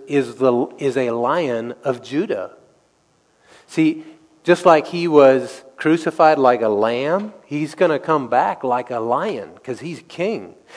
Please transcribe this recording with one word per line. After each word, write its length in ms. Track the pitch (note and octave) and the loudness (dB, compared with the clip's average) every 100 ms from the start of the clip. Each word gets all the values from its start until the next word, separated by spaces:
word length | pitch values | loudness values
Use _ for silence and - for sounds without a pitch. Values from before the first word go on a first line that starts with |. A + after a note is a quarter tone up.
| - | -4
is 280 | C#3+ A#2+ A2+ | -2 -2 0
the, 300 | C3 A#2+ C#3+ - | 0 0 -2 -4
is 180 | C#3 B2+ | -4 -2
a 140 | B2 | -2
lion 640 | A#2 A#2+ E3 D3 A#2 A#2 B2 | -2 -2 -2 -2 -4 -8 -8
of 180 | C3+ A#2+ | -6 -6
Judah? 500 | A2 C#3 G3+ G#2 F2+ - _ _ _ _ _ _ _ _ _ - _ | -6 -6 -4 -6 -8 -16 _ _ _ _ _ _ _ _ _ -20 _
See, 380 | - D#3 D#3+ - - _ _ | 0 0 0 -10 -20 _ _
just 240 | E3 F3 F3+ | 0 4 6
like 220 | D#3 - | 4 2
he 180 | F3 E3+ | -4 2
was 560 | D3 C3+ C3 A#2+ - - - | 6 8 6 -2 -12 -20 -6
crucified 600 | D#3 D#3+ D#3+ - D#3+ D3 | 0 0 0 2 4 4
like 240 | C3 A#2+ | 4 2
a 60 | A2+ | 0
lamb, 680 | G2+ A2 A#2+ C#3+ F#3+ G#3+ - | 0 0 -2 -2 -4 -4 -14
he's 300 | _ D3 D3+ | _ -8 -8
gonna 240 | - F3 D3 | 0 0 0
come 300 | - D#3 A#2+ | 0 -2 0
back 360 | A#2+ G3 F#3+ | 0 0 -2
like 260 | C3 B2+ B2 | -4 -4 -4
a 80 | B2 | -6
lion 500 | A2+ C3 G#3 C3 D#2 D#2 | -2 -2 -2 -6 -10 -14
'cause 180 | - A2 | -12 -10
he's 220 | D#3 D#3 - | -10 -14 -14
king. 460 | - F#3+ E3+ F2 - _ | -6 -6 -6 -10 -20 _